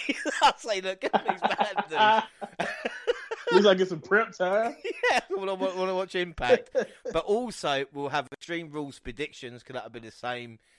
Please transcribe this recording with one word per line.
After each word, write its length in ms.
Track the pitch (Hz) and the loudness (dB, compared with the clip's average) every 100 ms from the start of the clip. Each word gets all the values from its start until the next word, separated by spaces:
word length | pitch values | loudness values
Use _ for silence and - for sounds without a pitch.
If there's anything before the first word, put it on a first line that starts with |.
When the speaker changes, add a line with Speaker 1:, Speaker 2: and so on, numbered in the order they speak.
| - | -2
Speaker 1:
<laughs> 340 | - 311 - | -4 -4 4
I'll 140 | 285 220 | 4 4
say, 240 | 254 202 | 0 -2
"Look 240 | 190 190 - | -2 -4 0
at 80 | 208 - | 0 0
these 120 | 190 | -2
bad 840 | 214 190 208 196 - 160 214 220 208 - 208 - | -2 0 -2 -2 -2 2 4 4 2 -6 -10 -6
news." 100 | 175 | -6
<laughs> 0 | - - - - 494 - 453 - | -6 -8 -4 -4 -4 -6 -6 4
Speaker 2:
At 60 | 480 | 6
least 100 | 208 | 8
I 60 | 185 | 6
get 140 | 185 | 2
some 120 | 170 | -2
prep 320 | - 202 220 | 0 2 2
time. 420 | - 180 196 349 302 | -2 0 0 0 -4
Speaker 1:
<laughs> 40 | 453 466 494 | -8 -2 0
Yeah, 80 | 254 - | 2 0
wanna, 240 | 381 196 190 | -4 -2 -2
wanna 400 | 190 180 185 185 | -2 0 0 0
watch 200 | 190 185 | -2 -2
Impact. 560 | 180 165 123 247 - 269 214 | -4 -2 4 4 4 -2 -2
Speaker 2:
<laughs> 200 | - - | -6 -6
Speaker 1:
But 120 | 165 160 | -2 0
also, 580 | 208 247 190 160 139 139 | 0 0 -4 -2 0 -2
we'll 160 | 143 143 | -6 -2
have 180 | 147 127 | -2 -2
Extreme 380 | 139 - 170 165 | -8 -8 -8 -6
Rules 280 | 147 143 - | -8 -8 -10
predictions, 640 | - 110 147 - 127 120 | -12 -8 -8 -8 -14 -14
'cause 120 | - 127 | -12 -10
that'll 160 | 113 | -10
be 100 | 117 | -12
the 100 | 113 | -16
same, 480 | - 123 123 120 113 _ | -10 -6 -6 -8 -16 _